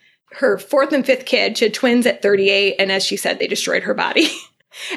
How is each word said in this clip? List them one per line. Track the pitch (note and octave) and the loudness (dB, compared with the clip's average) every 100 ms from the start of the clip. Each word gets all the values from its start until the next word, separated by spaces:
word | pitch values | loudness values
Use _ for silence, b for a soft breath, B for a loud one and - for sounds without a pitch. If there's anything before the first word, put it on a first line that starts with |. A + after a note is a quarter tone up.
| B B _ | B B _
her | - B3+ G3 | -2 0 0
fourth | - C#4+ D4 | 0 0 2
and | C#4+ C4 | 0 0
fifth | B3+ - | -2 0
kid. | A3+ G3 A3 | 0 0 0
She | A3 | 0
had | |
twins | - B3 B3 A#3 | 0 2 2 2
at | - | 0
thirty-eight. | G3+ G3 G3 G3 G3 - | 2 2 4 2 2 0
And | G3 | 0
as | F#3+ | 0
she | - G3+ | -2 -2
said, | F3+ - | -2 -2
they | - | -4
destroyed | - - - | -4 -2 -2
her | - | -2
body. | - F3 - D#4 | -2 0 2 0
<laughs> | - - _ _ B B | -2 -16 _ _ B B